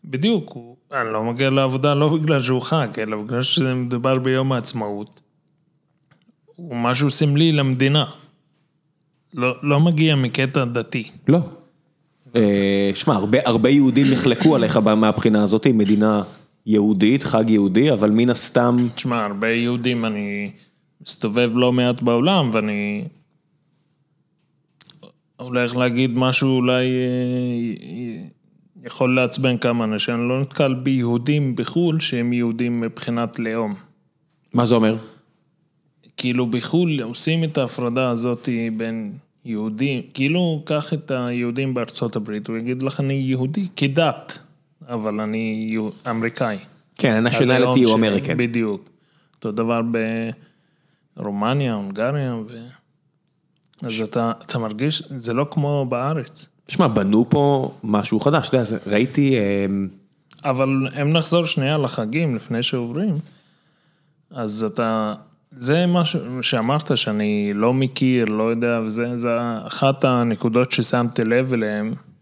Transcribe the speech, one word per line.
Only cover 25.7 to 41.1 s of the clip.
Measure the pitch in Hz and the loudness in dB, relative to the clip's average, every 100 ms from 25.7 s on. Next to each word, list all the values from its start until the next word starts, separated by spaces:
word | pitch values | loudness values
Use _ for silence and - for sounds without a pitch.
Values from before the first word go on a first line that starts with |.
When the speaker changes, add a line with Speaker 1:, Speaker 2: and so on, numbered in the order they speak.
| 123 | 2
Speaker 1:
להגיד | 127 120 131 120 | 0 2 0 2
משהו | 127 127 135 131 | 2 2 2 2
אולי... | 123 127 127 | 4 2 2
אה, | 127 127 127 123 123 123 120 117 107 67 92 120 107 87 _ _ _ _ - 123 | 0 0 -2 -2 -2 -2 -4 -4 -6 -10 -12 -10 -10 -14 _ _ _ _ -20 -18
יכול | - 127 127 | -2 0 2
לעצבן | 127 - 131 123 | 0 0 0 0
כמה | 123 120 | 0 0
אנשים, | 110 107 - 117 | -2 -2 -2 -2
אני | 120 | -2
לא | 127 | -2
נתקל | 135 - 139 | -4 0 0
ביהודים | 127 131 131 117 120 123 147 139 117 | 0 0 0 2 0 0 0 0 -2
בחו"ל | 113 165 175 160 | -2 0 0 0
שהם | - 123 120 | -2 -2 -2
יהודים | 120 120 113 120 120 | 0 -2 -2 -2 -2
מבחינת | 113 113 - 117 117 113 | -4 -6 -6 -4 -4 -4
לאום. | 113 113 110 98 - _ _ _ _ _ _ | -6 -4 -4 -6 -14 _ _ _ _ _ _
Speaker 2:
מה | 120 120 | 0 4
זה | 120 | 4
אומר? | 110 113 - - _ _ _ _ _ _ _ _ _ - | 4 0 -8 -20 _ _ _ _ _ _ _ _ _ -6
Speaker 1:
כאילו | 127 123 127 | -2 0 0
בחו"ל | 120 - 165 175 147 | -2 0 0 2 -2
עושים | 113 120 - 165 | -4 -4 -2 0
את | 160 156 | 0 -2
ההפרדה | 127 - 123 120 127 | -4 -2 -2 0 0
הזאת | 117 120 120 - 117 117 110 | 0 -2 -4 -4 -4 -2 -4
בין | 113 113 107 131 _ _ - | -6 -6 -8 -12 _ _ -10
יהודים, | 110 110 107 139 131 - | -6 -6 -4 -2 -4 -8
כאילו | - 135 170 175 156 - | -4 -2 0 0 -4 -2
קח | 151 147 | -4 -2
את | 156 - | -6 -4